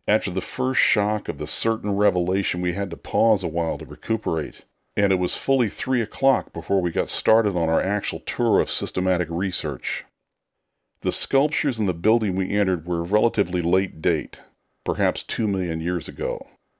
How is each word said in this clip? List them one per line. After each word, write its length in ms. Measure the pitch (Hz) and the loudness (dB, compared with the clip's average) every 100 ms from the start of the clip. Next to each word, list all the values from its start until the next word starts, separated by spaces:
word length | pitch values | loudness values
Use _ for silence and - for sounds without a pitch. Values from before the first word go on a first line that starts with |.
| - | 0
After 240 | 110 - | 0 0
the 80 | 90 | -4
first 400 | - - 127 131 | -4 -2 0 0
shock 480 | - 107 104 107 - | 0 0 0 -2 -4
of 100 | 73 | -6
the 100 | 73 | -4
certain 440 | - 117 110 101 | 0 0 0 -2
revelation, 720 | 101 104 90 87 98 98 90 | 2 4 4 2 0 0 -2
we 100 | 87 | -2
had 180 | 90 98 | -2 -4
to 60 | 80 | -6
pause 460 | - 104 113 101 | -4 2 4 2
a 60 | 87 | 0
while 280 | 82 82 76 | -2 -2 -4
to 80 | 78 | -8
recuperate, 760 | 73 - 110 98 80 67 - _ _ _ - | -10 -4 -2 0 -2 -4 -10 _ _ _ -2
and 160 | 101 | 2
it 60 | 95 | 2
was 180 | 90 - | 0 -2
fully 320 | - 135 110 | 0 2 2
three 340 | - 131 127 | -2 -2 -2
o'clock 520 | 107 - 135 110 - | -2 0 2 2 -2
before 280 | 85 - 98 | -10 0 0
we 100 | 87 | 2
got 180 | 92 82 | 0 -2
started 480 | - - 110 107 87 | -2 4 4 4 0
on 100 | 82 | 2
our 140 | 80 | 0
actual 400 | 90 104 - 82 | 0 -2 -4 -8
tour 400 | - - 117 95 | -8 -2 2 4
of 100 | - | 2
systematic 560 | - 101 - 92 90 82 | -2 -4 -2 0 0 0
research. 760 | 85 98 - 78 67 - - - _ _ _ _ _ _ _ _ _ | -2 -2 -2 -4 -6 -8 -8 -10 _ _ _ _ _ _ _ _ _
The 100 | 92 | -4
sculptures 640 | - - 135 151 - 147 113 | -2 0 2 2 0 -2 0
in 100 | 101 | 0
the 60 | |
building 440 | 85 104 117 107 92 | 2 2 4 2 0
we 140 | 90 | 0
entered 340 | 104 95 87 82 | 0 2 0 -2
were 180 | 85 | -2
relatively 580 | 85 104 117 110 90 90 | 0 2 2 2 0 0
late 400 | 85 95 98 80 | 2 2 0 -2
date, 380 | 87 80 - - - _ _ _ - | 0 0 -4 -14 -20 _ _ _ -4
perhaps 380 | 85 98 - | 0 0 -2
two 220 | - - 107 | -6 -4 -2
million 360 | 95 87 82 | 0 -2 -2
years 260 | 85 87 76 | -2 -2 -4
ago, 400 | 71 67 55 - _ _ | -4 -4 -4 -10 _ _